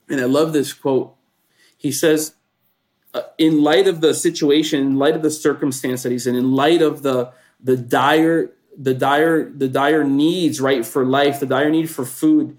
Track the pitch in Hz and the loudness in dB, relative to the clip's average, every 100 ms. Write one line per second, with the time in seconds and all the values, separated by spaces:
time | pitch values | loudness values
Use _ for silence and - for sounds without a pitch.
0 | - 143 127 143 156 151 131 - 139 131 | -8 -4 0 0 0 0 -4 -6 -2 -2
1 | - _ _ _ _ _ _ _ 147 - | -2 _ _ _ _ _ _ _ -8 -2
2 | 165 156 156 - _ _ _ _ _ _ | 0 0 -2 -12 _ _ _ _ _ _
3 | _ 127 - - 160 156 147 170 190 165 | _ -12 -8 0 2 4 4 4 2 2
4 | 156 135 170 160 147 151 156 147 139 135 | 0 0 -2 0 2 2 2 0 0 0
5 | 143 160 156 151 151 139 143 131 135 127 | 0 0 -2 -2 -2 0 -2 -4 -6 -4
6 | 127 123 123 123 131 135 147 170 151 139 | -4 -4 -2 0 0 2 2 2 2 0
7 | 139 127 123 - _ _ 127 131 117 139 | -2 -2 -4 -10 _ _ -2 -2 0 0
8 | 139 156 160 165 - _ _ - 135 131 | 2 2 2 0 -2 _ _ -8 -4 -2
9 | 135 147 165 160 - 143 135 131 143 156 | 0 2 2 0 -2 -6 -4 0 2 2
10 | 143 139 156 180 160 127 135 139 113 147 | 2 2 0 0 -2 0 0 -2 -2 -2
11 | 127 135 143 139 135 131 151 160 160 - | 0 2 0 0 -2 -2 0 0 -2 -6
12 | 127 - 156 151 - | -10 -2 2 2 0